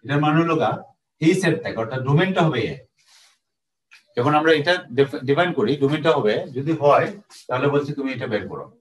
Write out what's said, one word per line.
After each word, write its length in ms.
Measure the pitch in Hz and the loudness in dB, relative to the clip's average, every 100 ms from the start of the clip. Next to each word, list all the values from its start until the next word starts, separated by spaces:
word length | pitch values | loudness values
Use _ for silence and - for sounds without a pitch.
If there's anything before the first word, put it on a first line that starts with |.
এটার 160 | 131 143 | -2 0
মানে 180 | 151 156 | 2 2
হলো 140 | 165 151 | 2 0
গা 140 | 110 - - _ _ _ | -2 -4 -12 _ _ _
এই 140 | 156 185 | 0 2
সেটটাকে, 380 | 175 107 98 98 | 0 -2 -4 -6
অর্থাৎ 180 | 113 127 | -6 -6
ডোমেইনটা 420 | 123 147 190 190 | 0 2 2 2
হবে 180 | 160 - - | 0 0 -4
এ। 20 | - - _ _ _ _ _ _ _ _ _ _ - _ - | -8 -16 _ _ _ _ _ _ _ _ _ _ -20 _ -2
যখন 180 | 123 | 2
আমরা 180 | 151 156 | 2 4
এটা 220 | 156 147 180 - 120 | 4 4 0 -2 0
ডিফ-, 240 | 139 - 127 | 0 0 -2
define 220 | 139 175 | 0 2
করি, 240 | 160 208 143 | 0 0 0
ডোমেইনটা 340 | 139 156 160 | 0 0 2
হবে, 240 | 147 107 117 185 127 | 2 2 0 -4 -8
যদি 160 | 143 | -4
হয়, 340 | 160 143 139 - - _ - - | 0 4 4 2 -8 _ -20 -8
তাহলে 180 | 127 143 | -2 0
বলছি 220 | 143 143 143 | 0 -2 -6
তুমি 140 | 135 | -6
এটা 140 | 127 117 | -6 -6
বের 220 | 104 95 | -6 -6
করো। 160 | 69 65 _ | -12 -14 _